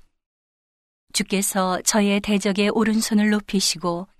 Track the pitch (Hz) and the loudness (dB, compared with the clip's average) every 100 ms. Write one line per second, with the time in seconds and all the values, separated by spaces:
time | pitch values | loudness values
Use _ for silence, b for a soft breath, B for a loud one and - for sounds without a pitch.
0 | - _ _ _ _ _ _ _ _ _ | -20 _ _ _ _ _ _ _ _ _
1 | _ - 196 196 - 202 185 180 - 220 | _ -6 -2 -2 -2 0 0 -2 0 2
2 | 202 202 208 202 202 190 208 233 220 220 | 2 2 0 0 0 0 0 2 0 0
3 | - 208 214 214 - 190 - 160 180 175 | 2 2 2 0 0 -2 0 -2 -4 -6
4 | 190 | -8